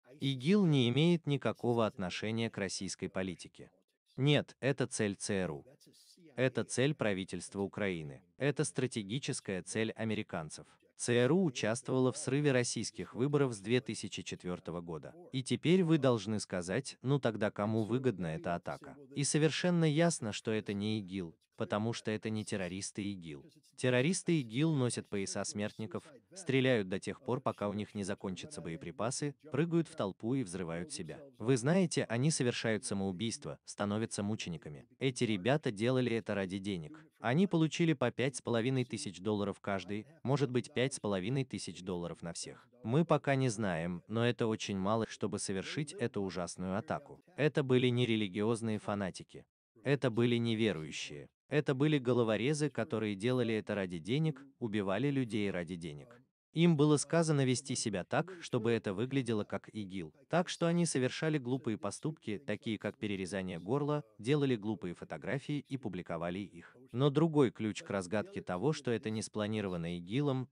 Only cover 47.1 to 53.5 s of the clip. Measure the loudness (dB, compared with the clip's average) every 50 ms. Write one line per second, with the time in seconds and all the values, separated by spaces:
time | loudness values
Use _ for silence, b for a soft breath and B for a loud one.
47.1 | -18 -20 -20 _ -4 0 0 0 2 0 2 4 4 4 6 4 4 4 4 4
48.1 | 2 2 0 0 0 0 2 2 2 0 0 -2 -2 -2 -2 -2 -2 -2 -2 -2
49.1 | -4 -8 -12 -16 -18 -20 -20 _ _ _ _ _ _ -6 -2 0 0 2 2 2
50.1 | 2 4 4 4 4 4 2 2 2 4 4 2 2 0 -4 -8 -8 -8 -10 -10
51.1 | -10 -12 -14 -16 _ _ _ -2 0 0 2 2 2 2 4 4 4 2 4 4
52.1 | 4 4 4 4 4 2 2 0 0 0 -2 -2 -2 -2 -4 -2 0 0 0 0
53.1 | 0 0 0 2 2 2 2 2